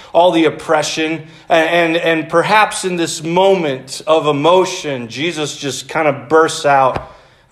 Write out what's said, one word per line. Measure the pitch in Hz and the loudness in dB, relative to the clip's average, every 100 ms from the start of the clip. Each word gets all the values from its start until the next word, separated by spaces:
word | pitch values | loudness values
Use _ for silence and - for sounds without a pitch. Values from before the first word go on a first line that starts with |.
| - | -2
all | 170 180 | 2 4
the | 165 156 | 4 2
oppression, | 151 - 156 147 - 156 160 156 - - | 0 -2 -2 -2 -4 -4 -6 -10 -20 0
and, | 170 160 170 170 165 | 0 2 2 2 0
and, | |
and | 165 160 151 | 0 -2 0
perhaps | 170 151 214 208 - | 0 2 2 2 -2
in | 190 180 | -4 -4
this | 160 - | -4 -6
moment | 160 170 196 190 156 131 131 - - | -4 2 2 2 0 -6 -8 -10 -2
of | 160 151 | 0 0
emotion, | 143 156 185 180 - 151 135 117 | 0 4 4 2 -4 -8 -8 -8
Jesus | 113 165 156 147 - | -8 -6 -6 -8 -8
just | 143 123 - | -10 -10 -8
kind | 151 156 | -2 0
of | 131 117 | -2 0
bursts | 160 160 - 147 | 2 2 0 2
out, | 139 131 - - - _ _ _ | 4 2 0 -8 -16 _ _ _